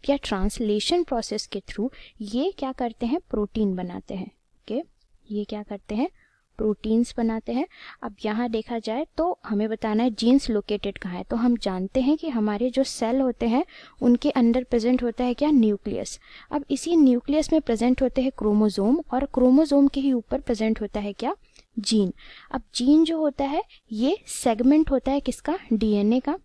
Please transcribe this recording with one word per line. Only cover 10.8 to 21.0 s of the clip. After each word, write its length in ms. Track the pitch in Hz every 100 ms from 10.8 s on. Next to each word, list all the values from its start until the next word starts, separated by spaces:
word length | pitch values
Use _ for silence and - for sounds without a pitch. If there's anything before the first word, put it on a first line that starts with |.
| 202 -
कहाँ 200 | 190 180
है। 60 |
तो 120 | 190 233
हम 200 | 240 233
जानते 440 | 202 185 190 262
हैं 140 | 254 311
कि 120 | 330
हमारे 400 | 233 208 208 254
जो 140 | 247
सेल 380 | 269 - 226 262
होते 260 | 262 233 233
हैं 160 | 240 370 - - -
उनके 280 | 247 240 294
अंदर 320 | 262 233 240
प्रेजेंट 400 | 254 240 226 254
होता 200 | 240 226
है 100 | 247
क्या, 180 | 240 294
न्यूक्लियस। 680 | 294 214 202 208 143 - - _ - -
अब 140 | 294 285
इसी 240 | 277 320 339
न्यूक्लियस 560 | 269 240 - 302 302
में 80 | 320
प्रेजेंट 400 | - 226 240 254
होते 200 | 254 269
हैं 100 | 254 -
क्रोमोसोम, 600 | 214 208 214 196 202 302 -
और 120 | 247 277
क्रोमोसोम 640 | - 254 269 311 277 277
के 120 | 277
ही 120 | 277
ऊपर 280 | 247 - 269
प्रेजेंट 400 | - 220 220 226
होता 180 | 208
है 140 | 214